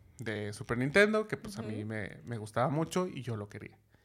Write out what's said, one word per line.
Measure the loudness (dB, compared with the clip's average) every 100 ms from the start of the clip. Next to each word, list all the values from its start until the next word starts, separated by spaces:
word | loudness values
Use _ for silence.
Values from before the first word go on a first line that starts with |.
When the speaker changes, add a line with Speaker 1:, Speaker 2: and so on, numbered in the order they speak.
| -20 -8
Speaker 1:
de | -4 -2 -4
Super | -6 -2 2
Nintendo | 4 8 8 6 0
que, | -4
pues, | -6 -8
a |
mí | -6 -4
Speaker 2:
Ujú. | -4
Speaker 1:
me, | -4 -6 -8
me | -8 -8
gustaba | -2 2 2
mucho | 2 0 0 -2
y | -4
yo | -6 -6
lo | -6
quería. | -10 -14 -16 _ _